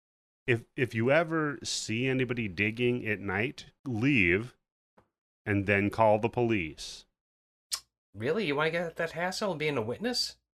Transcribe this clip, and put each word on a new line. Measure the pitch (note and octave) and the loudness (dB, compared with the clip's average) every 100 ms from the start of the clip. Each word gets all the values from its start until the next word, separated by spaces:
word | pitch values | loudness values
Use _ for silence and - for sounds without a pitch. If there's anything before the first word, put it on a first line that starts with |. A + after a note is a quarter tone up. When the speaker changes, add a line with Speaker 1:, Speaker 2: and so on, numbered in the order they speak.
| _ _ _ _ - | _ _ _ _ 0
Speaker 1:
if, | A#2 - - | 0 0 -4
if | B2 | -2
you | A2+ A#2 | 0 4
ever | D3 E3+ D#3+ D3+ C#3 | 4 2 0 -2 -4
see | - - - A2 C3 | -6 -6 -4 -2 0
anybody | C3 B2 A#2+ A2 | 0 0 -2 -4
digging | F2 G#2 A2+ B2 A#2+ G#2+ | 0 0 2 0 0 -2
at | G2+ | -4
night, | G2 F#2+ B2 - - _ | -2 -2 -2 -4 -18 _
leave | C#3 A2+ C3 C3+ F2 F#2 A#2+ - _ _ _ _ _ _ _ _ | -6 0 2 4 4 4 0 -14 _ _ _ _ _ _ _ _
and | - G2+ G2 | -2 0 2
then | G2 G2+ | 2 2
call | - A2 G#2+ | 4 4 4
the | A2+ | 2
police. | B2 A#2+ A2 D#2+ C#2 - - - _ _ _ _ _ - - _ _ _ | 0 2 2 -2 -8 -14 -14 -20 _ _ _ _ _ -10 -10 _ _ _
Speaker 2:
Really? | G2 A#2 F#3 F#3 | -8 -2 -2 0
You | C#3+ | 0
wanna | D#3 | 0
get | E3 F3 - | 0 -4 -4
that | E3 | -6
hassle | D#3 F3+ F#3 G#3 | -2 -4 -2 -4
of | D#3 | -2
being | D3+ C#3 | -2 -2
a | |
witness? | A2 B2 A3+ A#3 - - _ | -4 -4 -4 -2 -4 -6 _